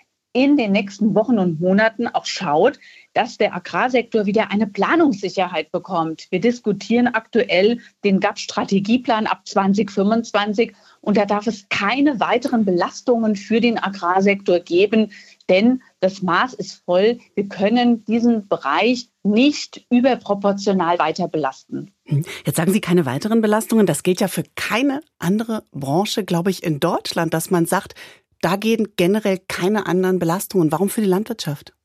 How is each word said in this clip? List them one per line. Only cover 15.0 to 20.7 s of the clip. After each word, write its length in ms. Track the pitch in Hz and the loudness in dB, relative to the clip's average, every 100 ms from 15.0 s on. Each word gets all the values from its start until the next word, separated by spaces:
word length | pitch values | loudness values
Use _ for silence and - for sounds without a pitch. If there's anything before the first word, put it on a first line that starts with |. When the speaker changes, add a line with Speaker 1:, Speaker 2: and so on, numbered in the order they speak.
| 202 - - _ - | 0 -6 -20 _ 0
Speaker 1:
denn 320 | 185 233 254 - _ | 4 4 2 -4 _
das 220 | 190 190 | -4 -2
Maß 320 | 180 175 254 | 0 0 0
ist 280 | - 190 - - | -4 -12 -10 -2
voll. 320 | 180 214 240 _ | 2 2 0 _
Wir 140 | - 196 | -6 -6
können 540 | 175 202 240 240 226 - | -2 0 2 2 2 0
diesen 420 | 233 240 220 196 | 0 2 0 -2
Bereich 640 | 180 135 160 220 247 - _ | -4 -2 0 0 0 -6 _
nicht 600 | 202 214 285 294 - - - | 0 2 2 0 -8 -16 -2
überproportional 1080 | 247 254 233 - 202 202 202 202 | 2 2 0 -2 -2 0 0 0